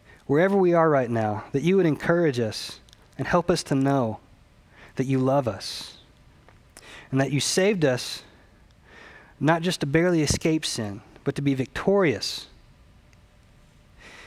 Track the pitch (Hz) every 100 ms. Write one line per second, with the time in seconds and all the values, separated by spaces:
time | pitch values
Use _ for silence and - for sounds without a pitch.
0 | - - - 143 185 196 180 170 160 143
1 | 120 113 110 107 - 139 131 196 170 139
2 | - 170 165 120 110 - - - - -
3 | _ - 135 180 - 175 - 139 135 139
4 | 117 107 - - _ - _ - - -
5 | 131 131 131 139 123 98 - - - -
6 | - _ - - - - _ - - -
7 | - 131 135 127 - - 190 196 147 123
8 | - - - - - - - - - -
9 | - - - - 139 165 175 165 147 156
10 | 175 170 143 - 170 156 - - 107 98
11 | - - - 139 143 135 123 - - 202
12 | 175 107 - - - - - - - -
13 | - - - - - - - - - -
14 | - -